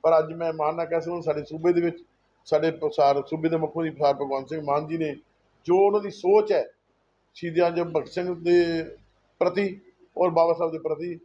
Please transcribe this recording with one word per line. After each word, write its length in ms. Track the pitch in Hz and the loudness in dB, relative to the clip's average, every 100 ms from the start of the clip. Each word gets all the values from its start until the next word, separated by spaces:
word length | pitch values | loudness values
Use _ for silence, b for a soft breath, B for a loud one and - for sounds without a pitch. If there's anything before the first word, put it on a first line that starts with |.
ਪਰ 160 | 160 165 | 4 4
ਅੱਜ 140 | 156 | 2
ਮੈਂ 200 | 165 165 | -4 -6
ਮਾਣ 220 | 160 151 | -2 -2
ਨਾਲ 120 | 165 165 | -2 -2
ਕਹਿ 140 | 165 | -4
ਸਕਦਾ 200 | 160 175 | -4 -6
ਸਾਡੇ 240 | 165 147 | -4 -4
ਸੂਬੇ 280 | 147 156 170 | -6 -2 2
ਦੇ 80 | 175 | 2
ਵਿੱਚ 160 | 170 170 - _ _ _ | 0 -4 -18 _ _ _
ਸਾਡੇ 260 | - 151 160 | 2 2 4
ਪ-, 180 | 160 151 | 0 -4
ਸਰ 340 | 151 143 139 139 | 4 4 4 0
ਸੂਬੇ 220 | 160 160 | -2 0
ਦੇ 80 | 165 | 0
ਮੁੱਖ 200 | 156 165 | -2 -4
ਮੰਤਰੀ 180 | 165 | -6
ਸਰ 200 | 135 147 | 0 0
ਭਗਵੰਤ 340 | 139 139 135 131 | 0 -2 -6 -6
ਸਿੰਘ 140 | 156 | -8
ਮਾਨ 240 | 147 143 156 | -2 -2 -2
ਜੀ 120 | 165 | -4
ਨੇ 180 | 160 143 _ _ _ _ | -4 -6 _ _ _ _
ਜੋ 220 | - 180 202 | 0 4 4
ਉਹਨਾਂ 140 | 208 | 2
ਦੀ 100 | 202 | -4
ਸੋਚ 420 | - 180 208 214 | -6 2 4 4
ਹੈ 180 | 180 117 _ _ _ _ _ _ | 0 -2 _ _ _ _ _ _
ਸ਼ਹੀਦ 260 | - 170 160 | -12 -6 0
ਆਜ਼ਮ 320 | 170 170 170 | 0 0 -2
ਭਗਤ 160 | 160 - | -4 -4
ਸਿੰਘ 260 | - 180 | -8 -6
ਦੇ 500 | 170 170 175 170 165 160 - _ _ _ _ | -4 2 4 4 -2 -6 -12 _ _ _ _
ਪ੍ਰਤੀ 420 | 180 180 202 185 _ _ _ - | -2 0 -2 -4 _ _ _ -2
ਔਰ 140 | 180 | 0
ਬਾਬਾ 220 | 165 165 | 4 2
ਸਾਹਿਬ 200 | 165 170 | 2 -2
ਦੇ 60 | 160 | -4
ਪ੍ਰਤੀ 400 | 156 151 175 165 | -6 -6 -8 -12